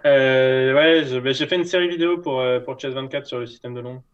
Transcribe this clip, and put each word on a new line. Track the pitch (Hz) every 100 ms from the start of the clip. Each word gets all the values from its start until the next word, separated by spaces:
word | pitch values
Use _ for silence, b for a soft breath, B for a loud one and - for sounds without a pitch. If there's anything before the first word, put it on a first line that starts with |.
| 147
Euh, | 139 131 131 131 131 131
ouais, | 139 160 165 143
je, | 127
bah, | 127
j'ai | 135 147
fait | 180
une | 175
série | 180 175
vidéo | 170 170 175
pour, | 170 131
euh, | 127 123
pour | 123 131
Chess | 135
vingt-quatre | 131 135 143 139
sur | 127
le | 117
système | 117 123 123
de |
Londres. | 123 127 -